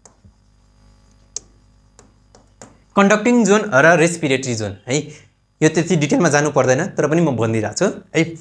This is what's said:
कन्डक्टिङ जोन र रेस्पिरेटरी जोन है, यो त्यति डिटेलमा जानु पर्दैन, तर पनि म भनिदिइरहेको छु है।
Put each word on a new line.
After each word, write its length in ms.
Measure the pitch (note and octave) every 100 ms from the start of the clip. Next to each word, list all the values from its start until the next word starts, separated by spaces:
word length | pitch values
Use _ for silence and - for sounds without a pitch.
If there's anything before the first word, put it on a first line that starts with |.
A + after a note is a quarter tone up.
| _ _ - _ _ _ _ _ _ _ _ _ _ - - _ _ _ _ _ _ _ _ _ _ _ - _ _ -
कन्डक्टिङ 480 | G3 G#3 G#3+ A#3+
जोन 260 | F#3+ G#3 G#3+
र 220 | C3 D#3 E3+
रेस्पिरेटरी 580 | E3+ E3+ D3 C3 C3
जोन 220 | A2+ G#2+ F#2+ -
है, 100 | C#3+ C#3+ - _ _ _ -
यो 60 | D#3
त्यति 280 | F3 F3 F3
डिटेलमा 320 | D3 C#4 E3+
जानु 220 | D3 D3
पर्दैन, 340 | C#3 B2+ B2+
तर 240 | F#3 - D3+
पनि 120 | D#3+
म 160 | E3 A#2+
भनिदिइरहेको 400 | A2+ A2+ G#2 -
छु 80 | F#3+ - - D#3
है। 80 | E3 E3